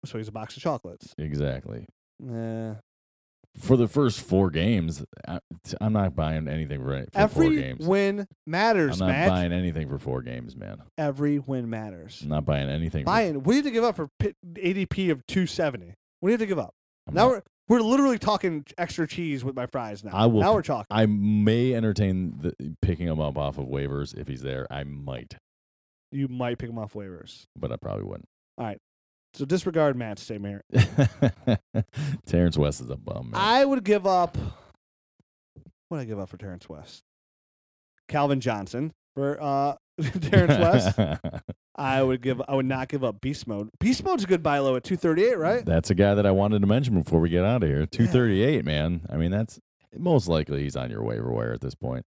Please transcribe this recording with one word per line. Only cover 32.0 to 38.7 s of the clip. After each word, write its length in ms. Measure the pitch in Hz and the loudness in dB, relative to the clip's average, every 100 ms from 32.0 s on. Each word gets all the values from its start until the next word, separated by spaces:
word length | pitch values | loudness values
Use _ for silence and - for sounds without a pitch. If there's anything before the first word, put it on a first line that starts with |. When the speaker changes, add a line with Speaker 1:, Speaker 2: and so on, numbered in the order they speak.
| 147 - - | -4 -4 0
Speaker 2:
Terrence 320 | 85 87 78 | 2 4 4
West 220 | 73 71 | 0 0
is 100 | 62 | -8
a 60 | 65 | -10
bum, 340 | 53 - 62 | -8 -10 -6
man. 100 | - | 0
Speaker 1:
I 240 | 202 247 | 4 6
would 200 | 277 269 | 6 4
give 220 | 196 208 190 | 2 2 4
up. 300 | 185 175 - | 4 2 -2
What 1300 | - - - _ _ _ _ _ _ _ _ - - _ _ 160 | -8 -10 -20 _ _ _ _ _ _ _ _ -20 -20 _ _ -8
would 20 | |
I 40 | |
give 140 | 120 104 | -6 -6
up 100 | 92 | -8
for 80 | 90 | -10
Terrence 320 | 101 87 - | -12 -12 -14
West? 340 | 76 76 - _ _ _ _ _ _ _ _ _ _ _ | -16 -16 -20 _ _ _ _ _ _ _ _ _ _ _
Calvin 320 | 151 143 139 | 0 2 2
Johnson 520 | 123 107 98 | 0 -4 -6